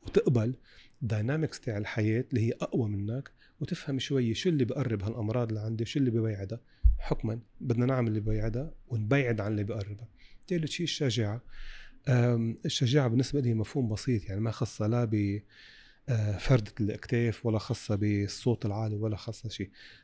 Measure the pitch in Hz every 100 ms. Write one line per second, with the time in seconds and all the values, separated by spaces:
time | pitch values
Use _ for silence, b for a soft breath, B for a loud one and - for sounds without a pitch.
0 | - - - 120 110 131 B B B B
1 | 117 110 110 156 151 - - 101 92 -
2 | 107 113 127 117 113 - - - 110 101
3 | 104 123 - - b b 139 175 - 135
4 | - 135 117 110 185 151 113 143 127 104
5 | 98 117 104 123 113 107 110 113 110 147
6 | 131 113 110 101 98 113 - B B -
7 | - - 110 113 - - 127 117 123 131
8 | 113 107 107 107 110 117 156 - - 117
9 | 107 139 123 107 101 104 104 107 98 101
10 | 117 - b b - 175 151 - 165 -
11 | 139 120 104 113 - B B B B B
12 | - 123 120 120 113 - - - 123 147
13 | 127 117 127 143 120 110 107 151 117 107
14 | - 113 - 98 113 - 107 - 107 120
15 | 120 107 101 104 - B B B B B
16 | - 113 107 95 - 127 101 - 104 110
17 | - 120 117 107 117 107 - 117 - 104
18 | 104 101 101 - 127 113 104 104 110 104
19 | 110 101 - - 110 - 98 B B B